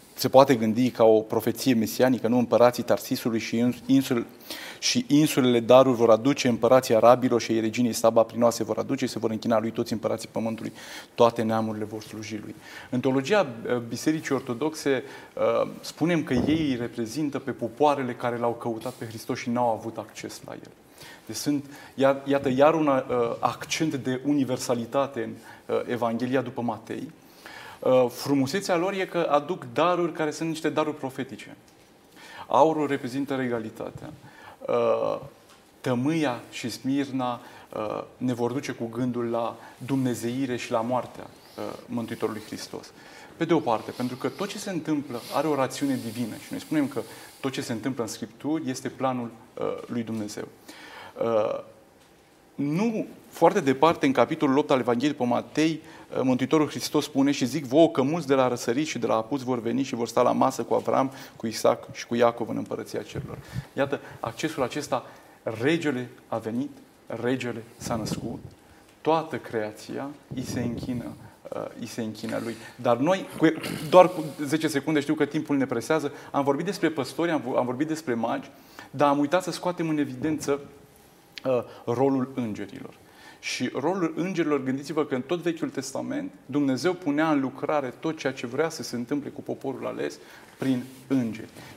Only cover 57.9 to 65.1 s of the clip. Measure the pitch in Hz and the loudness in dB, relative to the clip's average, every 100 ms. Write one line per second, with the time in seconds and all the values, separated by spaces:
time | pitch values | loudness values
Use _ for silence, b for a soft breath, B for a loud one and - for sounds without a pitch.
57.9 | 160 131 170 135 139 127 120 - 120 151 | 6 0 0 2 4 4 2 -2 0 -2
58.9 | 127 117 110 110 143 123 123 113 117 131 | -2 0 0 0 -4 -2 -2 0 -2 -2
59.9 | 113 117 - 123 117 131 127 117 113 - | -2 0 2 4 4 2 0 0 0 2
60.9 | 120 135 135 B B 117 107 120 120 - | 2 2 -2 B B -8 0 2 2 -2
61.9 | - - 120 117 117 110 113 107 - 107 | -14 -4 4 4 4 -4 -6 -6 -8 -8
62.9 | 107 104 - 117 117 - B B - 135 | -8 -8 -8 -8 -10 -10 B B -2 -2
63.9 | 135 B B 113 - 156 151 123 147 139 | -2 B B -8 -4 -4 -2 -2 -4 -4
64.9 | 131 - | -4 -4